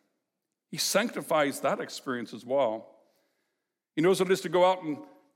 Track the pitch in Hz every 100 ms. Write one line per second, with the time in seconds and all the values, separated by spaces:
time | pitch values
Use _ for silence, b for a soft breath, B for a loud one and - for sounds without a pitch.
0 | _ _ _ _ _ _ - 165 - 190
1 | 233 - 151 160 143 131 139 196 - -
2 | - 123 113 113 - 135 123 110 - -
3 | _ _ _ _ _ _ _ _ _ -
4 | 165 180 185 185 180 175 180 185 160 143
5 | - - _